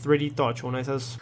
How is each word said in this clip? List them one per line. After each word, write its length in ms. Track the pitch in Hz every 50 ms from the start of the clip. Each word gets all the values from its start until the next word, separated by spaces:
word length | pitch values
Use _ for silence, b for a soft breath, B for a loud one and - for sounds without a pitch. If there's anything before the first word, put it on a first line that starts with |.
| 120
three 280 | 143 147 147 151 147
D 40 | 127
Touch, 300 | 131 139 117 117 120 -
una 140 | 127 123 127
de 40 | 127
esas. 380 | 135 139 135 120 120 120 120